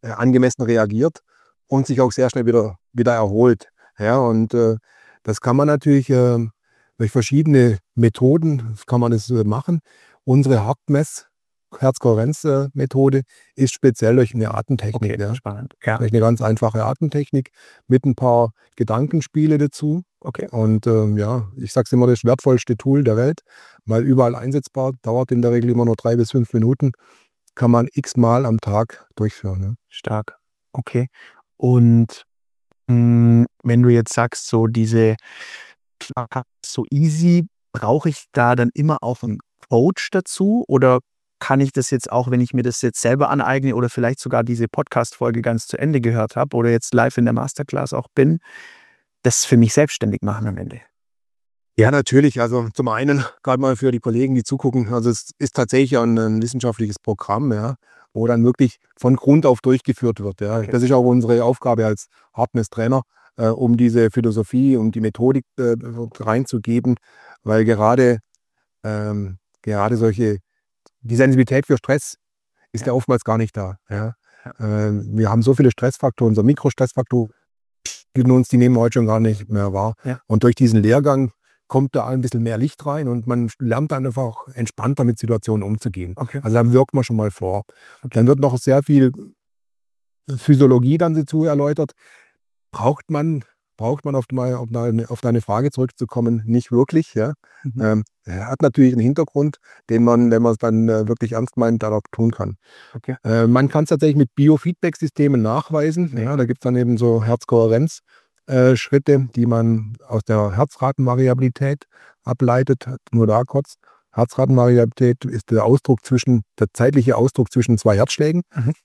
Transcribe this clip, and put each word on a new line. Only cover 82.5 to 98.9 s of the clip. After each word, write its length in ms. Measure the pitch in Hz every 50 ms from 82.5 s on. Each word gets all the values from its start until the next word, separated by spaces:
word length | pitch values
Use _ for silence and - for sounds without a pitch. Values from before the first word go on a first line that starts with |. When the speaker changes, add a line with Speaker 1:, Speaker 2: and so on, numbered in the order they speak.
| 113 107
Speaker 1:
Licht 260 | 127 151 - _ 143
rein 220 | 147 143 156 151 127
und 200 | 120 120 113 127
man 220 | 123 120 120 113 - _
lernt 320 | 135 120 113 123 151 156
dann 140 | 151 135 131 135
einfach 400 | 117 135 131 117 113 - - - 131
entspannter 480 | 123 120 110 - - 110 120 139 - 135
mit 160 | 120 117 -
Situationen 420 | - 113 117 110 - - 110 107 98
umzugehen. 500 | 101 107 107 - 110 92 95 90 87 90 -
Speaker 2:
Okay. 240 | 143 117 - 139 139
Speaker 1:
Also 120 | 113 110
da 160 | 117 117 120 120
wirkt 200 | 127 135 - -
man 80 | 135 123
schon 120 | - 120
mal 140 | 110 107 104
vor. 280 | 95 - 107 92 92 101 104 _ - _ _ - - _
Speaker 2:
Okay. 80 | - 127 -
Speaker 1:
Dann 120 | 113 113 123
wird 120 | 143 139
noch 180 | 135 139 123 123
sehr 240 | - - 131 139
viel 300 | 139 - 151 139 135 127 127 - - - _ _ _ _ _ _ _ _ _ _ _ _ _ _ _ _ _ _ _ - 139
Physiologie 640 | 120 - - 147 131 143 131 127 123 123 127 151 160
dann 160 | 170 170 160
dazu 300 | 160 151 143 - 160 156
erläutert. 460 | 165 147 143 143 147 151 151 156 - - _ _ _ _ _ _ _ _ _ _ _ _ _ _ _
Braucht 380 | - - - 120 151 - - _
man, 320 | 160 147 151 165 160 143 - _ _ _ _ _ _ _
braucht 260 | 110 117 135 143 _
man 120 | 147 139
auf 100 | 135 120 _
meine, 260 | - 127 123 127 127 123
auf 100 | 123 113
deine, 380 | 117 120 117 120 113 113 117 -
auf 100 | 123 -
deine 200 | - 120 120 120
Frage 280 | 110 - 104 110 131 147
zurückzukommen, 720 | - - 131 127 _ _ 127 110 - 123 117 117 117 113 107
nicht 260 | 110 117 123 120 -
wirklich, 420 | 123 120 139 - - 160 160 - _
ja. 200 | 110 107 131 151 _ _ _ _ _ _
Speaker 2:
Mhm. 180 | 143 113 123
Speaker 1:
Ähm, 220 | 110 107 107 107 110 _ _ _ _
er 220 | - 87 92 101 117
hat 140 | 131 - -
natürlich 300 | 143 117 - 135 127